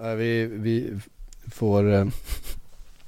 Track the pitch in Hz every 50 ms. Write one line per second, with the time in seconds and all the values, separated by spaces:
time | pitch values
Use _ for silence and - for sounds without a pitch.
0 | 113 113 110 110 117 117 117 117 113 117 107 107 107 113 113 120 - - 104 101
1 | - - - - - - - - - 117 - - 117 104 101 101 101 104 101 98
2 | 98 117 - - - - - - - - - - - - - - - - - -
3 | -